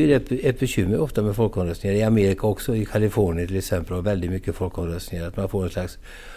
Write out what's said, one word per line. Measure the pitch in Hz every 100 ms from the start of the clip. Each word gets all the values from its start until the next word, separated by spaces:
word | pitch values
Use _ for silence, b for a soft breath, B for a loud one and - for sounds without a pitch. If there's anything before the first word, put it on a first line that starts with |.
är | 151
ju | 139
ett, | -
ett | 127 143 123
bekymmer | 131 - 92 107
ofta | 156 -
med | 107 104
folkomröstningar. | 110 101 87 82 101 101
I |
Amerika | 110 110 98 92 107
också, | 101 - 113
i | 104
Kalifornien | 107 107 98 98 82 87
till | 95
exempel, | 92 92 80 90
har |
väldigt | 90 101 87
mycket | 92 - 85
folkomröstningar. | 92 - 85 85 - 85 85
Att | 92
man | 98
får | 104
en | 92
slags | 87 90 - B B B